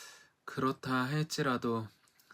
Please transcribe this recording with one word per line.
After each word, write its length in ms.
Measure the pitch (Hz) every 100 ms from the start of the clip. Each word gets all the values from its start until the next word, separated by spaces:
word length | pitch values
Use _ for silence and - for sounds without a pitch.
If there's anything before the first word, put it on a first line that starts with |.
| - - - _ -
그렇다 480 | - 131 131 131
할지라도 960 | 127 127 151 151 - 139 120 123 113 107 - _ _ -